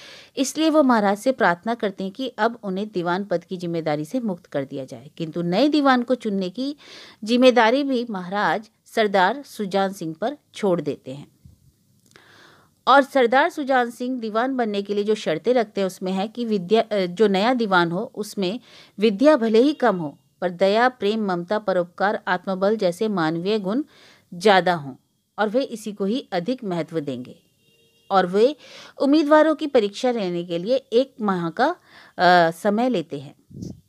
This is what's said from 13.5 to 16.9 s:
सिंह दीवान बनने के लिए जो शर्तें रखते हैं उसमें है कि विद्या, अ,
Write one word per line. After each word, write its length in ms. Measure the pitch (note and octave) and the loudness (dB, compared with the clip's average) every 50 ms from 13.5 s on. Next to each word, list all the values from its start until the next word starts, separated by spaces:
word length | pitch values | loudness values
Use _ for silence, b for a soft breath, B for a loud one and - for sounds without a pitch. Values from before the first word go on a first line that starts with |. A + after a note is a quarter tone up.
| F4 D#4+ C#4+ B3+ C4+ B3+ B3 A#3 | -2 -4 -4 0 0 0 0 -2
सिंह 280 | A#3 - B3 B3 C4 B3 | -4 -8 -8 -6 -6 -6
दीवान 360 | A3+ A3 G3+ A3 A#3+ C4+ C4+ | -8 -4 -4 -2 -2 -2 -2
बनने 260 | B3+ A#3+ G#3+ G3+ G3+ | -2 -2 -2 -2 -4
के 120 | G3+ G3+ G#3 | -4 -4 -4
लिए 100 | G3+ G#3 | -4 0
जो 120 | G#3 G#3+ | -2 -2
शर्तें 380 | G#3+ - G3 D#3 E3 - A3+ B3+ | -2 -2 -4 -4 -2 0 0 0
रखते 280 | B3+ G#3+ A3 - G3 | 2 0 -2 -2 -4
हैं 40 | G3 | -4
उसमें 260 | F#3 F3+ - G3 F3+ | -4 -4 -6 -6 -4
है 160 | F#3+ F#3+ F#3+ A3 | -2 -2 -4 -4
कि 180 | - A#3+ A#3+ | -6 -6 -4
विद्या, 360 | A3+ G#3+ G3 E3+ F3 G#3+ A3+ | -2 -2 -2 0 2 2 2
अ, 240 | A3 A3 | 2 0